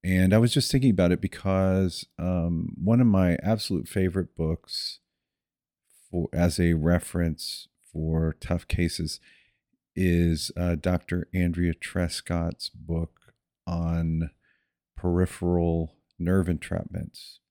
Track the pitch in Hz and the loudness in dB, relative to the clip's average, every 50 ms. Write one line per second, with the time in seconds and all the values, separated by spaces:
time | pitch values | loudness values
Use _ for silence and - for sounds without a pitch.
0 | - 90 92 92 92 95 101 110 117 117 - 143 127 - - 135 127 131 101 90 | 0 2 2 4 4 6 6 6 4 4 2 0 0 2 0 2 4 4 4 4
1 | 90 87 90 - 95 95 - - - 98 95 95 95 95 92 95 95 90 - - | 4 4 2 2 0 -6 -8 -4 -4 0 0 2 2 2 2 2 2 0 -2 -6
2 | - _ _ - 85 90 92 87 85 85 87 80 - - - - 78 101 117 123 | -16 _ _ -6 -4 -2 -2 0 0 0 -2 -2 -4 -6 -8 -4 0 2 4 4
3 | 131 117 101 95 92 90 85 - - 98 113 107 - - 98 90 - - - 95 | 6 6 6 6 4 4 2 2 0 0 0 0 -2 -4 -4 -4 -4 -4 -2 0
4 | 95 92 82 95 85 - _ - 82 80 85 - _ - - - - - - - | 0 0 0 -2 -4 -4 _ -4 -2 -2 -2 -4 _ -12 -12 -10 -10 -10 -12 -14
5 | _ _ _ _ _ _ _ _ _ _ _ _ _ _ _ _ _ _ _ _ | _ _ _ _ _ _ _ _ _ _ _ _ _ _ _ _ _ _ _ _
6 | _ _ - 90 82 - - 82 87 90 - - 90 85 85 80 73 80 87 87 | _ _ -4 -4 -4 -2 0 2 2 2 2 2 2 2 2 2 2 2 2 2
7 | - - - 90 85 82 76 - - - - - - _ _ _ _ _ _ 78 | 0 -4 -4 -2 -2 -2 -2 -4 -8 -12 -12 -14 -16 _ _ _ _ _ _ -6
8 | 80 80 80 80 80 80 78 _ - - 87 87 - _ - - 87 82 - - | -4 -2 0 0 0 -2 -4 _ -4 -4 -4 -4 -2 _ 0 0 0 0 0 -4
9 | 82 76 - - _ _ _ _ _ _ _ _ _ _ _ _ _ _ _ 92 | -6 -6 -8 -12 _ _ _ _ _ _ _ _ _ _ _ _ _ _ _ 0
10 | 92 90 87 87 85 85 82 76 - - - 85 90 87 85 76 - 92 90 87 | 2 4 4 4 4 2 2 0 -4 -8 -6 -4 -2 -2 -2 0 0 0 -2 -2
11 | _ - 90 90 85 _ - 92 87 87 85 87 87 85 80 _ - - - 90 | _ -4 -6 -6 -4 _ -2 0 0 0 0 0 0 0 -2 _ -8 -6 -4 -4
12 | 90 85 - - - - 90 85 85 85 - _ - - _ - - 85 82 82 | -4 -2 -4 -10 -6 -4 -4 -2 -2 -4 -6 _ -12 -14 _ -16 -8 -6 -4 -4
13 | 82 - _ _ _ _ _ _ _ _ _ _ _ - 87 85 85 82 85 85 | -4 -6 _ _ _ _ _ _ _ _ _ _ _ -6 -4 -2 -2 -2 0 0
14 | 82 80 80 80 80 - _ _ _ _ _ _ _ _ _ _ _ _ _ - | 0 0 0 -2 -2 -4 _ _ _ _ _ _ _ _ _ _ _ _ _ -6
15 | - 90 87 90 92 - - - 85 87 87 87 85 85 82 82 82 80 _ _ | -2 0 2 2 2 0 -2 -4 -2 0 2 2 2 2 0 0 -2 -4 _ _
16 | _ _ _ _ 85 87 92 95 87 85 85 76 - - - - - - - - | _ _ _ _ -2 0 2 2 2 2 -2 -4 -4 -6 -8 -8 -6 -6 -8 -10
17 | - - _ - - - - _ _ _ | -10 -10 _ -20 -20 -20 -20 _ _ _